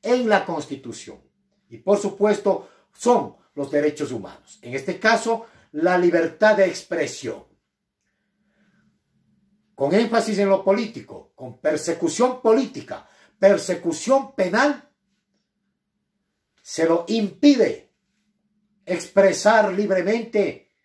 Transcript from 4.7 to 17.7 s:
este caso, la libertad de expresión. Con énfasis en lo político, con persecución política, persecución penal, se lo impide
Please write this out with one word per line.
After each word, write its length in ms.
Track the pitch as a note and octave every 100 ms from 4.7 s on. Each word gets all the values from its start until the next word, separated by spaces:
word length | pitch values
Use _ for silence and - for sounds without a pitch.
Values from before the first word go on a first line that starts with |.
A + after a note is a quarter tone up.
este 240 | C3 B2+ F3+
caso, 480 | A3 A3+ A3+ A3+ - _ _
la 240 | D3 F3 F3+
libertad 600 | F3 E3 - - G#3+ G3+
de 100 | F#3
expresión. 800 | - - E3 D3+ - A#2+ A2 - _ _ _ _ _ _ _ _ _ _ _ _ _ _ _ _ _ _ _ _ _ _
Con 200 | - C#3
énfasis 440 | F#3+ A#3 A3+ A3+ G3
en 100 | G3+
lo 160 | F#3+
político, 680 | F#3+ G#3 A3 - G#2 - -
con 260 | _ B2+ -
persecución 840 | D3 D3+ E3+ E3 E3+ - B3 B3
política, 680 | A3+ A3+ C4+ - - - - _ _ _
persecución 960 | G3 G3 - E3 E3+ D#3 - C4+ C4
penal, 560 | - F#3 G#3 C#4+ C#4+ _ _ _ _ _ _ _ _ _ _ _ _ _ _ _ _ _ _
se 240 | - - E3
lo 180 | E3 -
impide 840 | A3+ G3+ - D4 C4 G3+